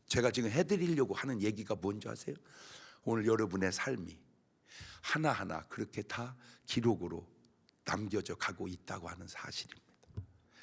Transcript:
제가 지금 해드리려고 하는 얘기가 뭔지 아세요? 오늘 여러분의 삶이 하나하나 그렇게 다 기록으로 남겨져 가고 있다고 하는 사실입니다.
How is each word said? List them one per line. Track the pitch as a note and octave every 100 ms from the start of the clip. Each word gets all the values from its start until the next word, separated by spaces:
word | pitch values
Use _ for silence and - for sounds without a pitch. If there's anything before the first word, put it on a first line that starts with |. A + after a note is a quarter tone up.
| -
제가 | - A#2+
지금 | A#2 A2+
해드리려고 | B2 F#3 G3 F3 D#3 A#2+
하는 | - C3+ A#2
얘기가 | G#2 A2 G2+ G2
뭔지 | F#2+ G#2 -
아세요? | - - - - - - - - -
오늘 | - A2+ G#2+
여러분의 | A2 G#2+ F#2+ F#2+
삶이 | - - A#2 E2+ E2+ - _ _ _ - - - -
하나하나 | - D#3+ D#3 A2+ F#2+ D#2+ -
그렇게 | - A2 -
다 | G2+ - B2 B2+ - - -
기록으로 | - A#2 F#2+ F2 E2+ - - _ _ _ _
남겨져 | - F#2+ G#2 G#2 F2+ E2+
가고 | - F2+ F#2
있다고 | F2+ - F#2+ E2+
하는 | F2+ F2+
사실입니다. | - - - - - _ _ - - - - _ -